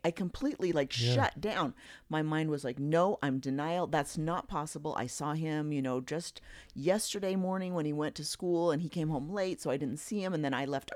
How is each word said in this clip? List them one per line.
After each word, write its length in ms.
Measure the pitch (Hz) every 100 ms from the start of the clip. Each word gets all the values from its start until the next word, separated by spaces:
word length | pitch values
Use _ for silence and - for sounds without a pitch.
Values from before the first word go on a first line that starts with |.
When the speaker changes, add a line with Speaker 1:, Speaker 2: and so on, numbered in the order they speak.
| 165
Speaker 1:
I 60 |
completely, 600 | 170 180 - 277 - 180
like, 280 | 160 139 120
Speaker 2:
Yeah. 160 | 120 123
Speaker 1:
shut 260 | - -
down. 320 | 208 - 147 - - - -
My 140 | 156
mind 280 | 156 156 156
was 140 | 147
like, 160 | 135 131
"No, 380 | 143 165 185 208
I'm 160 | 139 131
denial. 480 | 135 135 151 175 170
That's 300 | 156 143 -
not 300 | 156 175 -
possible. 480 | 170 151 160 151 -
I 100 | 120
saw 260 | - 151
him, 380 | 151 160 156 151
you 100 | 147
know, 200 | 131 127
just 400 | 127 156 170 - - - -
yesterday 600 | - 143 208 - 202 196 190
morning 380 | 185 190 185
when 120 | 180 151
he 80 |
went 220 | 147 151 -
to 80 |
school 480 | 147 - 180 170 170
and 100 | 170
he 80 | 170
came 200 | 175 156
home 200 | 151 143
late, 320 | 202 190 -
so 80 | 156
I 60 | 135
didn't 220 | 135 139
see 240 | - 208
him. 100 | 185
And 100 | 170 143
then 80 |
I 120 | 131 139
left 260 | 139 -